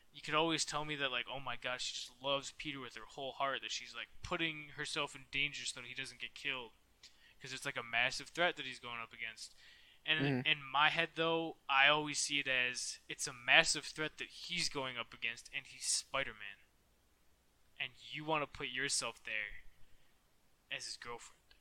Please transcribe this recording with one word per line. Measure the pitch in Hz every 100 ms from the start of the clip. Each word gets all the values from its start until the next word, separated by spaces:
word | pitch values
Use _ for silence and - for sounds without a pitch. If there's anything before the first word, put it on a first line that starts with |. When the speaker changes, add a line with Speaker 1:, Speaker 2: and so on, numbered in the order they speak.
| -
Speaker 1:
you | 143
could | -
always | 156 165 151 -
tell | 147
me | 151 147
that, | 135
like, | 123 117
"Oh | 131
my | 135 120
God, | 127 127
she | -
just | - - 123
loves | 135 139 131 -
Peter | 151 139
with | 120 113
her | 110
whole | - 131
heart," | - 139 123
that | 110
she's, | - 120
like, | 117 107 -
putting | - 175 165 151 151 143
herself | 147 156 143
in | 139 131
danger | 139 143 -
so | 123 131
that | 123
he |
doesn't | 127 131 123
get | 117
killed, | - 143 131 113 - _ _ - - - -
'cause | 131
it's, | 131
like, | 143 131
a |
massive | 117 117 127 - 139
threat | - 175 147
that | 131
he's | 123
going | 123 117
up | 113
against. | 117 113 110 - - - - - -
And | - 156
Speaker 2:
Mm-hmm. | 139 127 151
Speaker 1:
in | 151
my | 135 139 151
head, | 160 165
though, | - 165 165 160 - -
I | 135 139
always | 151 151 139
see | - 143
it | 135
as | 127 123 123 - - -
it's | 147 151
a |
massive | 127 123 147 160 156 -
threat | - 156 -
that | 120
he's | - - 175 160
going | 143 131 120
up | 117
against, | 127 117 117 -
and | 135 -
he's | 127 -
Spider-Man. | - - 135 127 107 101 101 _ _ _ _ _ _ _ _ _ _ _ -
And | 135 - -
you | 139 151
wanna | 156 139
put | - 139
yourself | 127 139 - 123 -
there | - 110 104 104 - - - - - - _ _ _ _ -
as | 135 -
his | -
girlfriend, | 120 120 - - _ -